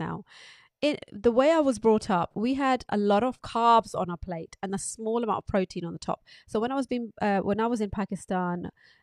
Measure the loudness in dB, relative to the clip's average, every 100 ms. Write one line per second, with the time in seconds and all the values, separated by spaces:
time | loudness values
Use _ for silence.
0 | -8 -8 -12 -20 -20 -20 _ _ -2 -2
1 | -8 -2 2 4 4 4 2 2 2 2
2 | 2 0 0 -4 -2 0 0 0 -2 -2
3 | 2 2 0 -4 -6 2 6 6 4 -4
4 | -4 -6 -8 -10 -10 -10 -6 -6 -8 -6
5 | -2 0 0 -2 0 0 0 -4 -8 -8
6 | -6 -6 _ -20 -6 -2 0 0 -2 -4
7 | -6 -4 0 2 2 0 0 0 -2 -4
8 | -6 -6 -4 -2 -2 -4 -6 -14 _ _